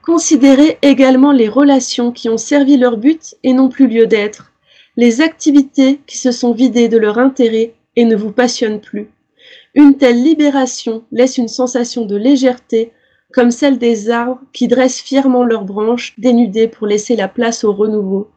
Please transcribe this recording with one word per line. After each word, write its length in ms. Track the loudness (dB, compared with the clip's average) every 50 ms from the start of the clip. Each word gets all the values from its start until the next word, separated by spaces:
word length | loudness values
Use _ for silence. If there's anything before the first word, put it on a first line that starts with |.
Considérez 760 | _ -2 -2 -2 0 0 0 4 4 4 6 6 4 2 2 2
également 520 | 2 2 4 4 4 4 4 4 4 4
les 180 | 4 2 0 0
relations 600 | 2 2 2 4 2 2 0 -4 -6 -4 -4 -4
qui 180 | -4 -6 -6 -4
ont 80 | -4 -4
servi 400 | -4 -2 0 0 4 4 4 4
leur 180 | 2 0 0
but 380 | 0 0 -2 -2 -2 -8 -20 -20 _
et 100 | -2 -2
n'ont 160 | 2 2 0 0
plus 200 | 2 0 0 0
lieu 180 | 2 0 2
d'être, 460 | 2 2 -2 -2 -4 -8 -12 -20 _ _ _ _ _ _ _ _ _ _
les 240 | 0 0 2 2 2
activités 800 | -2 -2 -2 _ -2 2 2 2 2 2 _ 0 0 0 0 -2 _
qui 100 | -18 -16
se 160 | -4 -4 -4
sont 220 | -4 -2 -2 -4 0
vidées 340 | 0 0 0 2 0 0 2
de 80 | 2
leur 220 | 0 0 0 0 0
intérêt 560 | 0 0 0 0 -2 0 0 -2 -4 -4 _ _ _ _ _
et 120 | 0 2
ne 100 | 2 0
vous 160 | -2 -2 -4
passionnent 480 | -2 -2 -2 -2 -2 -4 -4 -4 -4 -8
plus. 300 | _ -12 -14 -14 -14 -14 _ _ _ _ _ _ _ -20 -20 -20 _ _ _
Une 240 | 4 6 6 6 4
telle 240 | 2 2 2 2
libération 840 | 2 0 2 2 0 0 0 0 -2 -2 -6 -10 -8 -8 -8 -8 -12 _
laisse 240 | 0 0 0 0 0
une 120 | -4 -6 -4
sensation 580 | -4 -4 -4 -4 -2 -4 -6 -4 -6 -8 -6
de 100 | -4 -6
légèreté, 760 | -2 2 2 2 2 2 -2 -2 -4 _ _ -4 -4 -4 -4 _ _ _ _ _ _ _ _ -2
comme 160 | 0 0 0
celle 260 | 0 0 0 0 0
des 320 | 0 0 -2 -2 -2 -2 -4
arbres 320 | -4 -4 -4 -6 -8 -10 -14 _ _
qui 120 | -6 -2
dressent 360 | 0 2 2 2 0 -2 -6
fièrement 420 | -10 -4 -2 0 0 2 0 0 0
leurs 220 | 0 -2 -4 -6
branches 480 | -10 -8 -4 -2 -2 -4 -4 -6 -14 _
dénudées 520 | -4 -2 0 2 2 0 0 0 -2 -2 -2
pour 180 | -4 _ -4
laisser 300 | -4 -2 -4 -2 -2 -2
la 120 | -2 -2 -6
place 360 | _ -4 -4 -4 -4 -2 -2
au 100 | -4 -2
renouveau. 560 | -2 -2 -2 -2 -4 -4 -4 -6 -6 -6 -10 _